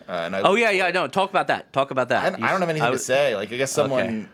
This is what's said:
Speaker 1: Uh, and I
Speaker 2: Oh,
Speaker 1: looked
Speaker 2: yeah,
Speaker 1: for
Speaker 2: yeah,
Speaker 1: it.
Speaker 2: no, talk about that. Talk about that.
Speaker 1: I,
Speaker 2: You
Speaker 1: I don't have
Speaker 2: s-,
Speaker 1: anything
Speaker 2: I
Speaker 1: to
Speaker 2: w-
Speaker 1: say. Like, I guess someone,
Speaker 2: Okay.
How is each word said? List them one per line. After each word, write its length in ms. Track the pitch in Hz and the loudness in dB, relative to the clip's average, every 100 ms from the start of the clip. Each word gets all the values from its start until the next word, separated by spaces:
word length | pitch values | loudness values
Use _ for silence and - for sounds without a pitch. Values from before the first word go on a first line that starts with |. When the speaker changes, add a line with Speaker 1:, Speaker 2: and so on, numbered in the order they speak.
| - | -8
Speaker 1:
Uh, 40 | |
and 240 | 90 82 98 | -6 -4 0
I 60 | |
Speaker 2:
Oh, 80 | 104 | 0
Speaker 1:
looked 100 | 208 | 2
Speaker 2:
yeah, 80 | 226 | 2
Speaker 1:
for 60 | |
Speaker 2:
yeah, 120 | 190 185 | 2 0
Speaker 1:
it. 80 | |
Speaker 2:
no, 140 | 175 151 | -2 -2
talk 220 | 196 190 | -2 0
about 180 | 185 143 | 0 0
that. 240 | 110 - | -2 -2
Talk 180 | 139 135 | -2 0
about 200 | 131 123 | 0 0
that. 240 | 117 151 | 2 2
Speaker 1:
I, 40 | 190 | 0
Speaker 2:
You 60 | |
Speaker 1:
I 60 | 113 | 0
don't 80 | 185 | 0
have 80 | 175 | 0
Speaker 2:
s-, 20 | |
Speaker 1:
anything 120 | 156 | 2
Speaker 2:
I 40 | 123 | 0
Speaker 1:
to 60 | |
Speaker 2:
w- 60 | 127 | 0
Speaker 1:
say. 360 | - 131 143 | 2 2 2
Like, 180 | 104 104 | 0 -4
I 40 | 120 | -4
guess 160 | 131 | -2
someone, 340 | - 139 131 95 | 0 2 2 0
Speaker 2:
Okay. 200 | 110 101 | -4 -8